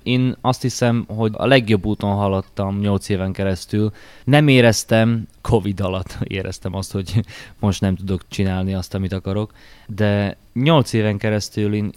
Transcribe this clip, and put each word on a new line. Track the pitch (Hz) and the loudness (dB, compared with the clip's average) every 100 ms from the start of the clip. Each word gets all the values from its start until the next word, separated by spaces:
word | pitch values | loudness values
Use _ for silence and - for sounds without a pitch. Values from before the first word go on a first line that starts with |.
Én | - 127 127 - | -2 0 0 0
azt | 123 127 | -2 -2
hiszem, | 127 - 120 117 - | -2 0 0 0 -2
hogy | 107 113 107 | -2 -2 0
a | 110 | 4
legjobb | 135 110 107 98 | 4 4 2 2
úton | 104 101 101 | -2 -2 0
haladtam | 101 95 - - 98 101 | 0 0 -4 -6 -4 -2
nyolc | 104 98 - | 0 -2 -2
éven | 98 95 | -2 -2
keresztül. | 92 98 95 - 104 107 - - - | -2 -2 -2 -4 -2 -2 -4 -18 -10
Nem | - 143 151 | 2 4 6
éreztem, | 131 117 110 - 113 113 117 104 - | 6 6 4 2 2 4 0 -4 -10
covid | - 117 95 92 | -2 0 0 -2
alatt | 98 92 92 - | -2 -4 -6 -8
éreztem | - 95 95 92 95 95 | -6 -6 -6 -8 -8 -8
azt, | 95 | -6
hogy | 101 90 101 - - - - | -6 -2 -2 -4 -10 -20 -4
most | 104 92 | -2 0
nem | 98 92 | 0 -2
tudok | 95 92 - | -2 -6 -6
csinálni | - 95 92 95 | -4 -2 0 -2
azt, | 95 90 | -4 -6
amit | 98 95 | -6 -4
akarok, | 95 95 98 107 - - - - | -6 -4 -4 -6 -10 -20 -20 -16
de | 101 104 101 196 - _ | -2 0 2 0 -4 _
nyolc | - 139 160 120 | -2 4 4 4
éven | 113 107 101 | 0 0 0
keresztül | 110 107 - - 104 | -2 -2 -4 -4 -2
én | 107 104 | -2 -4